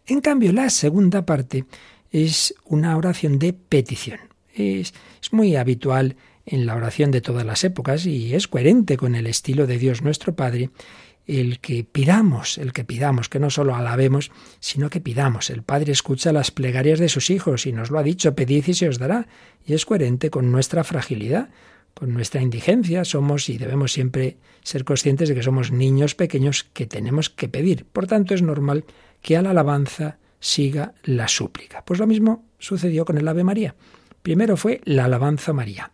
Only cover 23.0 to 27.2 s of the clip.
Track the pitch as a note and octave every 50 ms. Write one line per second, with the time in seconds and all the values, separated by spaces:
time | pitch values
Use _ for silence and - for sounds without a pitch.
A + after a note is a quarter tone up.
23 | F3 - - C#3+ C#3+ C#3+ D3 C#3+ - - A#2 A2+ A#2+ A#2 C3 C#3 C#3 B2+ - C#3
24 | B2+ B2+ B2+ C3+ C3 C3 - _ _ _ _ _ - - - C3+ C3 - C#3+ B2+
25 | - D3 C3+ C#3 E3+ D3 C#3 B2 A#2 C3 C3 C3 B2 A2 A#2+ B2+ C3 C3+ C3+ C3+
26 | D3 C#3+ - - F3+ - - C3+ C3+ C#3+ C#3 - - _ - - B2+ G#2+ - G#2+
27 | G#2+ A#2 C#3 D3+